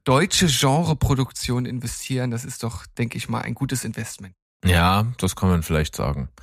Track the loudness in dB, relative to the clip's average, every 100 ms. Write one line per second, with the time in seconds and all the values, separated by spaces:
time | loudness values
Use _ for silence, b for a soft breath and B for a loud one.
0 | 2 4 4 2 2 4 4 2 2 0
1 | 2 2 0 -4 -4 -2 -2 -6 -8 -10
2 | -6 -2 -2 -4 -8 -8 -8 -8 -12 -6
3 | -4 -4 -6 -6 -6 -4 -2 -2 -4 -8
4 | -10 -12 -16 -18 _ _ 4 4 6 4
5 | 2 0 -4 0 2 2 2 0 0 -2
6 | -2 -2 -6 -12